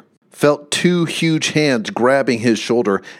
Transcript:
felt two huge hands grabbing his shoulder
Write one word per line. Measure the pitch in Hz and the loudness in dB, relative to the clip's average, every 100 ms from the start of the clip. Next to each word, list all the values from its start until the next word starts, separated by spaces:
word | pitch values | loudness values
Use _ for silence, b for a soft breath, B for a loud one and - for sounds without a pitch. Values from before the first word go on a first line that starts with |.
| _ _ _ | _ _ _
felt | - 147 147 - | 0 2 2 -2
two | - 175 175 | -2 0 0
huge | 165 - 165 156 - | -2 -2 -2 -2 -2
hands | 156 151 123 101 | 0 0 0 -2
grabbing | 101 120 139 131 117 | 0 2 2 0 0
his | 117 104 | 0 0
shoulder | - 120 104 98 B B | 0 0 2 -2 B B